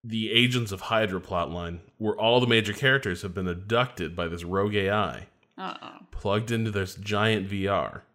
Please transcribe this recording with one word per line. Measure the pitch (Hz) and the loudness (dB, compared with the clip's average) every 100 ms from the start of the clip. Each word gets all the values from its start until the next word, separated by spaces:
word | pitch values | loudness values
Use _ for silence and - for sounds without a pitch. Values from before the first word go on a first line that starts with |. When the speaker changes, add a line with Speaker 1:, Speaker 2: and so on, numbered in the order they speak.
Speaker 1:
the | 117 110 110 | -4 -4 4
Agents | 117 123 123 110 | 4 6 2 -2
of | 95 | -6
Hydra | - 113 107 95 | 0 2 2 -2
plotline, | - 87 82 87 87 85 - _ | -2 -2 -2 -4 -8 -10 -14 _
where | 107 101 | -4 2
all | 110 123 | 4 4
the | 123 | 6
major | 113 104 | 4 2
characters | 104 135 135 110 90 | 0 2 4 0 -4
have | 98 | -6
been | 90 92 | -4 -4
abducted | 87 101 117 123 - 82 87 | -4 0 0 0 -4 -6 -4
by | 85 | -4
this | 85 | -4
rogue | 85 95 104 | -2 0 2
A | 104 95 | 2 2
I, | 104 92 60 - _ _ - | 0 0 -6 -16 _ _ -12
Speaker 2:
Uh-oh. | 190 - - - - | -12 -12 -16 -18 -14
Speaker 1:
plugged | - 101 104 113 | -8 -2 0 0
into | 117 110 | -2 0
this | 101 92 - | -2 -4 -8
giant | 104 104 110 107 95 | -4 0 2 2 -2
V | 98 95 | -2 0
R. | 95 58 - _ | 0 -2 -8 _